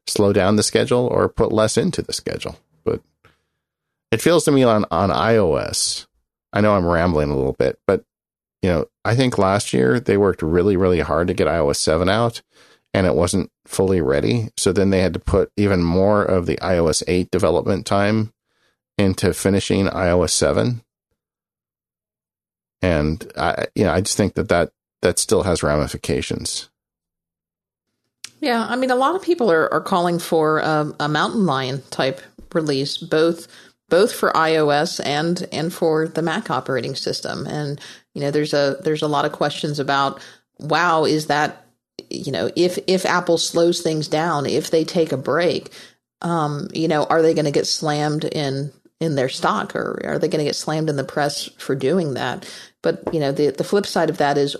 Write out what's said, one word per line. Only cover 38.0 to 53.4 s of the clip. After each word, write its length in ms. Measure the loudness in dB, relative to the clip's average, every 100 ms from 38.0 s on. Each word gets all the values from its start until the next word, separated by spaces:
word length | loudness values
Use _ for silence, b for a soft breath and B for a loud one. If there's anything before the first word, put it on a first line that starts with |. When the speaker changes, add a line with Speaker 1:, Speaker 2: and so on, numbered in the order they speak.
| B
Speaker 2:
you 60 | -6
know, 100 | -2
there's 240 | -2 0
a, 240 | 0 0 -2
there's 200 | -4 -2
a 60 | -2
lot 160 | 0
of 80 | -2
questions 460 | -2 -4 -4 -6 -4
about, 420 | -2 0 0 -4 B B _ _
wow, 460 | -4 0 2 2
is 220 | 2 0 0
that, 380 | 0 0 -4 _ _ _ -20 -14
you 200 | -10 -6
know, 200 | -4 -4
if, 240 | 0 0 0 -2
if 180 | 0
Apple 340 | 2 0 2 0
slows 420 | 0 2 2 2
things 260 | -2 -4 -2
down, 380 | -2 0 -2 0
if 240 | -2 0
they 140 | -2
take 260 | 0 0 0
a 60 | -2
break, 540 | -2 0 0 -2 -8 B B B _ _
um, 460 | -4 -2 -2 -4 -8
you 140 | -4 0
know, 180 | 0
are 180 | 2 4
they 120 | 4
gonna 160 | 4 2
get 160 | 0 0
slammed 580 | -2 -2 -2 -2 -2
in, 480 | -4 -4 -4 -4 -8 -12 _ -6
in 140 | -2
their 140 | 0 -2
stock, 480 | -2 -2 -2 -4 -6
or 240 | -6 -6
are 140 | -6 -2
they 100 | -2
gonna 160 | -2
get 120 | -2 -4
slammed 320 | -4 -2 -2
in 80 | -4
the 80 |
press 440 | -4 -2 -2 -4 -12 _
for 160 | -6
doing 400 | -2 0 0 -2
that? 340 | -4 -6 -8 B B B _
But, 300 | -4 -4 -4
you 80 | -2
know, 120 | -2
the, 180 | 0